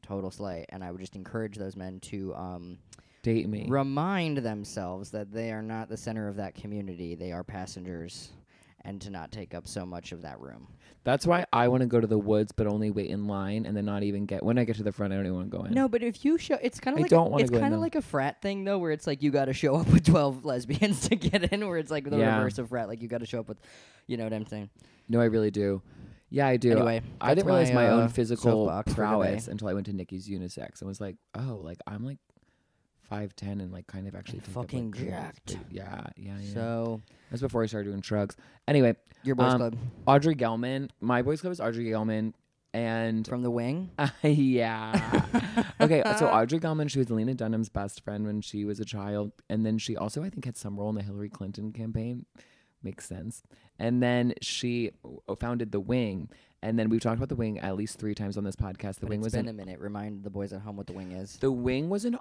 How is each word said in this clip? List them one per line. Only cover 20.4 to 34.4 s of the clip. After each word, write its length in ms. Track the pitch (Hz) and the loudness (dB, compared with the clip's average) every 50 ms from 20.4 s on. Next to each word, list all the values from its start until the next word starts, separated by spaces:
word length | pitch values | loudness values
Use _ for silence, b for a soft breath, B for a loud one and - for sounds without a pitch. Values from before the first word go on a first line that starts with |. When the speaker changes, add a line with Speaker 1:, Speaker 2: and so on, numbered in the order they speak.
| 127 | -4
Speaker 1:
lesbians 560 | 151 131 123 120 113 143 - 214 208 196 - | -4 -4 -4 -2 -2 2 2 4 2 2 2
<laughs> 80 | - - | 2 2
to 80 | - | 2
get 360 | 190 - - - 202 175 185 | 2 2 2 2 2 2 2
in, 140 | 202 202 214 | 0 0 -2
where 100 | 196 175 165 | -2 -2 -2
it's 120 | 156 - | -2 -2
like 180 | 156 147 135 143 | -4 -4 -2 0
the 100 | 147 - | 2 4
Speaker 2:
Yeah. 180 | 113 113 113 110 | 6 6 6 4
Speaker 1:
reverse 200 | 107 104 101 117 | 2 2 0 -4
of 100 | 123 113 | -4 -4
frat. 180 | 123 120 113 98 | -4 -4 -4 -4
Like, 140 | 113 113 | -6 -8
you 60 | 117 113 | -6 -6
gotta 180 | 120 117 117 | -6 -6 -6
show 140 | 107 - 120 | -4 -6 -6
up 80 | 110 - | -6 -6
with, 100 | 107 - B B B B B B B B B | -10 -14 B B B B B B B B B
you 100 | - 131 | -6 -4
know 80 | 117 113 | -4 -2
what 80 | 110 | -2
I'm 140 | 110 107 107 | -2 -4 -4
saying? 240 | 107 - 107 101 101 - b b b b b b - | -6 -8 -10 -10 -12 -14 b b b b b b 2
Speaker 2:
No, 120 | 113 117 | 4 6
I 40 | 117 | 6
really 260 | 117 110 113 107 107 | 6 6 4 4 2
do. 320 | 98 104 101 101 98 95 B B B B B B B B B B | 2 2 2 2 0 0 B B B B B B B B B B
Yeah, 160 | - 139 139 | 0 2 4
I 100 | 135 127 | 4 4
do. 140 | 120 120 120 | 6 6 6
Speaker 1:
Anyway, 300 | 113 107 - 117 113 113 - - - - | 6 6 6 4 2 0 -2 -6 -8 -2
Speaker 2:
I 80 | - 123 | 2 4
Speaker 1:
that's 80 | 151 180 | 4 6
Speaker 2:
didn't 80 | 196 | 6
realize 260 | 151 139 175 165 - | 6 6 6 6 6
Speaker 1:
my, 120 | - 123 120 | 6 6 6
Speaker 2:
my 40 | 113 | 6
own 120 | 113 117 | 6 6
Speaker 1:
uh, 60 | 117 117 | 4 4
Speaker 2:
physical 340 | 117 123 120 110 120 113 - 120 113 107 107 | 2 0 0 0 0 2 4 4 6 6 4
Speaker 1:
soapbox 260 | 90 80 98 110 - | 2 2 0 -2 -2
for 40 | 113 | 0
today. 120 | 110 107 104 | 0 2 2
Speaker 2:
prowess 400 | 107 104 95 90 98 110 113 - | 4 4 4 2 0 -2 -4 -6
until 200 | - 104 107 101 | -8 -6 -4 -2
I 40 | 92 | -2
went 120 | 101 95 | -2 -2
to 60 | 104 101 | -4 -6
Nikki's 340 | 95 90 - 95 95 92 101 | -6 -6 -8 -10 -10 -8 -8
unisex 520 | 101 92 90 90 - - 58 - - - | -8 -6 -6 -8 -8 -10 -12 -12 -12 -12
and 60 | - 98 | -10 -10
was 120 | 95 - | -8 -8
like, 160 | 104 98 90 - _ _ - | -8 -10 -10 -12 _ _ -10
"Oh, 240 | 107 127 135 117 101 87 | -8 -6 -6 -6 -8 -10
like, 140 | 80 87 85 - | -12 -12 -12 -12
I'm, 180 | - 104 104 117 | -12 -10 -8 -8
like, 140 | 131 139 139 _ _ _ _ _ _ _ _ _ _ _ _ _ _ _ _ | -8 -10 -12 _ _ _ _ _ _ _ _ _ _ _ _ _ _ _ _
five 340 | _ _ 107 104 104 98 - | _ _ -8 -8 -6 -8 -10
ten 280 | - 98 98 101 101 | -10 -8 -8 -6 -6
and, 100 | 95 90 | -8 -8
like, 140 | 92 90 - | -10 -14 -14
kind 200 | - - 95 95 | -14 -12 -10 -10
of 80 | 98 95 | -10 -10
actually 260 | 92 95 - 117 - | -12 -12 -12 -12 -12